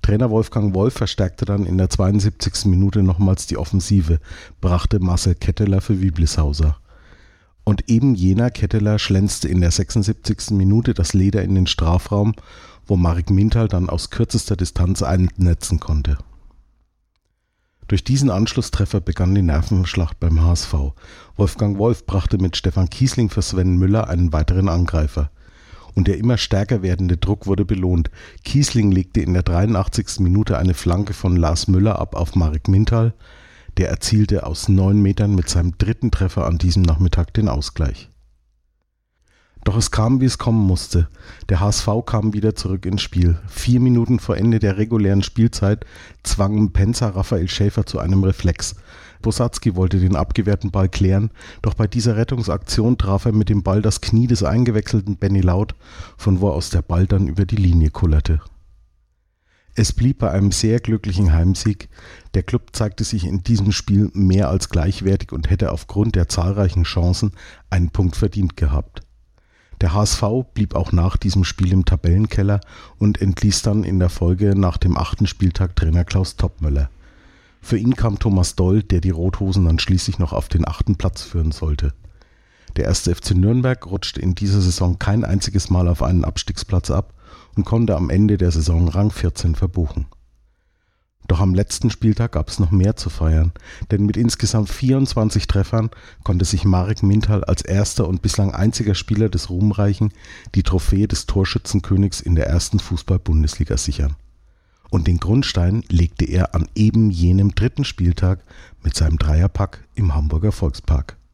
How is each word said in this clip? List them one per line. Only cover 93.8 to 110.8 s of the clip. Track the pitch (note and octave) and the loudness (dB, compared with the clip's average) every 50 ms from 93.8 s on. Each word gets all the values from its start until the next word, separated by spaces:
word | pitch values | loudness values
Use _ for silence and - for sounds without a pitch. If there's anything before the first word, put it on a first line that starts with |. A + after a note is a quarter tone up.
| - - | -6 -2
denn | A2+ G2 G2+ | 0 0 2
mit | G#2 G#2+ G2+ | 0 0 0
insgesamt | A#2+ A#2 - - - - - A2+ G#2 F#2+ | 0 0 0 -2 -2 0 0 0 -2 -2
vierundzwanzig | - - - B2+ C3 C3+ C3+ - - B2 A2 A2 - - - - | -4 -2 0 0 2 2 0 0 0 0 0 0 0 -2 -2 0
Treffern | - G2+ G2 - - A2+ A2 A2+ - - - - - - - | 0 0 0 0 0 -2 -2 -2 -6 -10 -20 -20 -20 -10 -4
konnte | - G2 F2 F2 | -2 0 0 0
sich | - - F#2 - | 0 0 0 2
Marek | G2+ F#2 F2+ F2+ G2 A2 - | 2 2 2 2 -2 -2 0
Mintal | - G2 G2 G#2+ G#2 - A2 G2 - | 2 2 2 2 2 2 0 0 0
als | - F2 - | 0 -2 -2
erster | - - F#2 G2 G#2 - - - G#2+ D#2+ | -2 -2 0 0 0 0 0 -2 -2 -2
und | F#2 F2 | -2 -2
bislang | - G2+ - - G2+ G2 - | -2 -2 0 0 0 -2 0
einziger | - F#2+ A2 A2+ - A#2 G#2 G2 | 0 0 0 0 0 -2 -2 -2
Spieler | - - - A2 G2+ A2 G#2+ | -2 -2 -4 0 0 0 0
des | - F2+ - - | 0 -4 -4 -4
Ruhmreichen | F2+ F2+ G2+ G#2 G#2 - G#2 G2+ G2+ - G#2+ G#2+ - - - - - - - - - | -2 0 0 0 2 2 0 0 0 0 -2 -2 -2 -8 -20 -20 -20 -20 -20 -4 -2
die | - - | 0 0
Trophäe | - F#2+ F#2 - - - F#2+ G#2 G2+ | 2 0 0 0 0 2 2 2 0
des | - - - - | -2 -4 -4 -2
Torschützenkönigs | - G2+ F#2+ - - G2 - - - G2 F2+ - G2 F#2+ G2 G2 - - | 0 0 0 0 -2 -6 -6 -2 -4 -4 -2 0 0 0 0 0 -2 -6
in | - - E2+ | -2 0 0
der | D#2+ C2+ - | 0 2 2
ersten | - F2 - - - G2 | 0 -2 -2 0 -2 -2
Fußball-Bundesliga | - - F2+ E2 - - F#2 F2+ - - D#2+ D#2 D#2 C#2+ - - D2 - A1+ - | -2 -2 -8 -8 -2 -2 -2 -2 0 0 0 2 2 0 -2 -4 -4 -2 -2 -4
sichern. | - - C#2+ - C#2+ C#2+ C#2+ - - - _ _ _ _ _ _ _ _ _ _ _ - | -2 -4 -4 -4 -4 -4 -4 -8 -14 -20 _ _ _ _ _ _ _ _ _ _ _ -4
Und | - F#2+ D#2 - | -2 0 0 2
den | F2+ E2 | 0 0
Grundstein | - F2 G#2+ C3+ C#3 - - - F2 F2 G2 A2+ - - | 0 0 0 0 0 0 -2 0 0 0 0 -2 -2 0
legte | F2+ E2 E2+ E2+ - - - | 0 2 2 0 0 -4 -4
er | - - F2+ F2+ - - | -2 0 0 0 0 -2
an | E2+ E2 - - | -4 -4 -4 -2
eben | - G#2+ G#2+ - A2+ A2 G#2+ | 2 2 2 4 4 2 2
jenem | F#2+ E2 E2+ F2 F2+ F#2+ G2 G2+ F2+ | 2 2 2 2 4 4 2 2 2
dritten | - G#2+ B2 - - C#3+ | 0 -2 -2 0 -2 -6
Spieltag | - - - F2+ F2 F2 - - F2+ F#2+ F2+ - _ - - - - - _ | -6 -4 -2 0 0 0 0 0 -2 -2 -2 -6 _ -20 -20 -20 -20 -20 _
mit | - - - | -6 -6 -2
seinem | - D#2+ D#2 D#2 D#2 | 0 0 0 0 0
Dreierpack | - D2+ D#2 D#2+ F2 G2 - - G2 - - - - _ _ | 0 2 2 2 2 0 0 -2 -6 -6 -6 -14 -20 _ _
im | - A2 E2+ C#2 | -2 -2 0 0
Hamburger | D2+ D2 D2+ D#2 D#2 E2+ G#2+ | 0 -2 -2 -2 0 -2 -2
Volkspark. | G2+ - - D2 - - | -2 -2 -4 -4 -4 -6